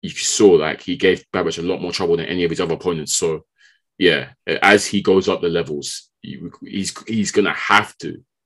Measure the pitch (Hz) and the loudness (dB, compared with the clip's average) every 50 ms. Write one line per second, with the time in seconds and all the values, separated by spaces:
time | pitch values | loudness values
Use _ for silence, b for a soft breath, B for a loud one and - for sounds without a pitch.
0 | - - - - - - - - 110 101 87 80 76 78 73 - - 92 90 87 | -10 -10 -10 -6 -4 -4 2 6 8 8 8 6 4 0 -4 -6 -6 -8 -6 0
1 | - 95 90 - - _ - 95 87 82 80 - 85 90 92 87 87 87 85 - | 2 2 2 2 -4 _ -4 -2 -2 -2 -4 -4 -4 -4 -4 -4 -4 -8 -6 -4
2 | 95 85 85 82 80 - 85 92 87 82 82 82 90 82 82 73 - 92 87 80 | 0 0 0 0 0 -4 -4 -2 -2 -2 -2 -2 -2 -4 -4 -4 -2 -4 -4 -4
3 | 76 - - - - 85 80 76 _ _ _ b b b b b b _ _ _ | -4 -4 -4 -2 -2 -2 -4 -4 _ _ _ b b b b b b _ _ _
4 | - 85 80 69 64 - _ _ _ - 80 - - 98 104 104 - - - 101 | 2 4 4 2 -2 -8 _ _ _ -6 -2 2 6 6 6 6 4 0 -4 -2
5 | 87 107 95 95 92 101 95 - - 87 82 87 80 69 78 71 67 - - - | 2 4 2 2 2 2 -2 -2 -2 -2 -2 -2 -4 -4 -8 -10 -8 -10 -12 -12
6 | - _ _ _ - - - - - 170 - - - - - 202 190 185 - - | -16 _ _ _ -18 -18 -16 -14 -16 -16 -16 -16 -18 -10 -8 -6 -6 -6 -8 -12
7 | - - 226 220 202 - - - 101 92 - - - - 101 104 107 - - _ | -10 -6 -4 -2 -2 0 0 0 0 0 -2 -4 0 4 4 4 4 2 -10 _
8 | - 80 85 85 _ _ _ _ _ | -12 -12 -12 -12 _ _ _ _ _